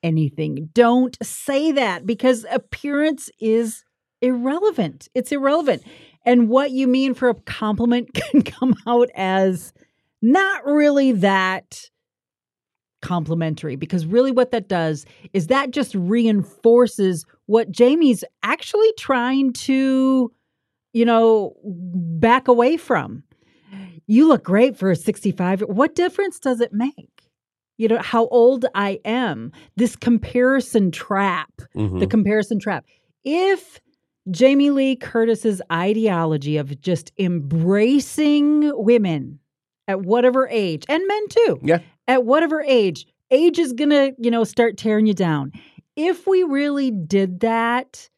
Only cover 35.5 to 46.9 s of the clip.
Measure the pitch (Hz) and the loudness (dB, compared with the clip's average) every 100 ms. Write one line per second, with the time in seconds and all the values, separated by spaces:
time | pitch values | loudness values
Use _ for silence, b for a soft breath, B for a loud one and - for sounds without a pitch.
35.5 | 190 - 165 185 214 220 175 165 156 143 | -4 -4 -4 -2 0 0 0 -2 -2 -2
36.5 | 151 139 143 - 165 - - 185 175 143 | -4 -6 -8 -4 -4 -6 -6 -4 -4 -4
37.5 | 165 170 202 220 285 262 - 302 294 294 | -2 0 2 2 0 -2 -2 0 2 2
38.5 | 302 294 285 208 240 196 156 135 143 _ | 2 0 -2 2 2 2 -2 -6 -14 _
39.5 | _ _ _ - 190 185 226 247 254 262 | _ _ _ -8 -6 0 2 4 2 0
40.5 | 233 190 156 - 302 381 415 415 - 453 | -2 -2 -4 -4 -2 -2 -4 -2 0 2
41.5 | - 135 170 B B - 262 233 277 330 | 0 0 0 B B 0 0 2 2 2
42.5 | 311 294 262 196 151 - _ _ 262 339 | -2 0 2 2 -2 -16 _ _ 4 4
43.5 | 330 311 240 294 294 277 262 233 233 220 | 2 -4 -2 0 2 2 0 -2 0 -2
44.5 | - 233 214 220 214 214 196 180 147 139 | 0 -2 0 -2 0 0 2 0 -2 -4
45.5 | B B B _ - 320 349 - 370 359 | B B B _ -6 -4 -2 0 0 2
46.5 | 277 285 285 262 | 0 -2 -2 -2